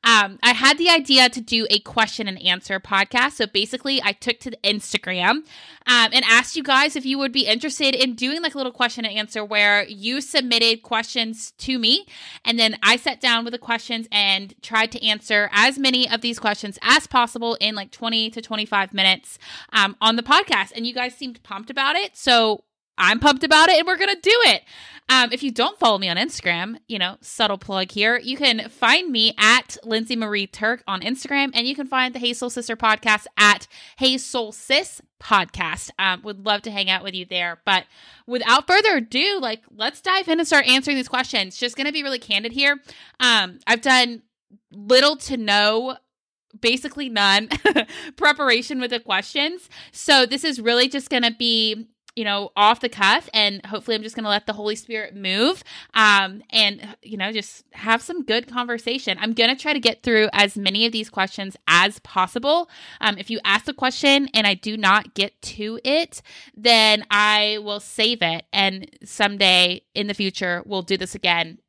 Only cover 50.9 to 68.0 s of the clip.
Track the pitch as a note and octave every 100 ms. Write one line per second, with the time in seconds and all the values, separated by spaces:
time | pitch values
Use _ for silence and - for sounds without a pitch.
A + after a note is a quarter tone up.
50.9 | C#4 C4 C4 A#3 A3+ A#3+ A3+ A3 G#3+ A3+
51.9 | _ _ - G#3+ G3+ G3+ - G#3 A#3 A#3+
52.9 | A3 G3 B3 - A3+ G#3 G3+ G3 G#3 A3
53.9 | A3 A3 A3+ A3 G#3 G#3+ G#3 G#3+ G#3+ -
54.9 | A3 G#3 G3 G3 F#3+ C4 F#4 - - -
55.9 | - G#3+ G3+ F#3+ G3 - A3+ G#3 G3+ G#3
56.9 | G#3+ - G#3+ F#3+ A3 G3+ - _ - G#3
57.9 | A3+ - F4 C#4 A3+ B3 B3 A#3+ A#3 A#3
58.9 | C4 C4 F3+ G#3+ A3+ A#3 C4+ D4+ D4 A3+
59.9 | - - A3+ G#3+ - G3+ G#3 G3 G3 A3+
60.9 | A3+ A3 - F#3+ - F#3+ - - E3+ G3
61.9 | G#3 - F#3+ F#3 B3 C4+ D#4+ E4+ - -
62.9 | - A3 G3+ G3 A3+ - G3+ - C4+ C4
63.9 | - C#4+ C#4 C#4 A3 G#3 F#3 - G#3+ G3
64.9 | G3+ - - G3 _ - - G#3+ A#3 B3+
65.9 | D4 E4+ - _ - - - A3+ A#3 A3
66.9 | G#3+ G#3+ G3+ G#3 G#3+ G#3 G#3+ G#3 G#3 -
67.9 | -